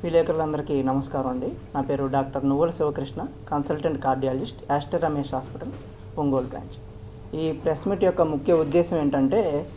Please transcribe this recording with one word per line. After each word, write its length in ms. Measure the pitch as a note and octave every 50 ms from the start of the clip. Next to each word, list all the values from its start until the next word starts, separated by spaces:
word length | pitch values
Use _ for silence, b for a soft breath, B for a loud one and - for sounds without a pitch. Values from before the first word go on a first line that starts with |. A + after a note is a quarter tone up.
| -
విలేకరులందరికీ 760 | F3 E3 E3 D#3+ - E3 D#3+ D#3+ D3+ D3+ D3 D3 D3+ D3 C3+
నమస్కారం 460 | C3 C3 C3+ C#3 C3+ - - C#3 C3 C3
అండి. 200 | B2+ B2+ B2+ - - - - - -
నా 60 | C#3+
పేరు 260 | C3 - D3 C#3 C#3
డాక్టర్ 420 | C3+ C3+ C#3 C3+ C3+ C3 C#3 C3+ C#3
నువ్వుల 220 | C#3 C#3+ E3 E3
శివకృష్ణ, 560 | E3+ - D#3+ D3+ D3 - C#3 C3+ - - F#3+ - - - - -
కన్సల్టెంట్ 540 | D#3 D3 C#3+ - D#3 D3+ C#3+ E3 D3+ C3+ C#3
కార్డియాలజిస్ట్, 680 | C3+ C3 C3 C3 C3 C3 C3+ G#3+ - - - - -
ఆస్టర్ 300 | C#3+ C#3+ C#3+ - - E3+
రమేష్ 320 | E3 D#3 D3+ C#3+ C#3 - -
హాస్పిటల్, 380 | C3 - - - - C3 C3+ - - - - - - - - - -
ఒంగోలు 280 | D3 C#3+ C3+ C3 B2+
బ్రాంచ్. 920 | B2+ - - - - - - - - - - - - - - - - - D#3
ఈ 120 | D#3+ D#3+
ప్రెస్ 360 | D3+ - - E3 D#3 D3 - G3
మీట్ 160 | G3 F3+ G3
యొక్క 180 | F#3 F3 F#3
ముఖ్య 300 | E3+ D#3 D#3 C#3+ C3+ -
ఉద్దేశం 440 | F3 D#3+ D#3 C#3+ C#3+ F3 E3+ E3+ F3+
ఏంటంటే 680 | E3 D3 C#3+ C#3 C#3 C3+ C3+ D#3+ A3 G#3 E3+ C#3+ D3 D3+ - -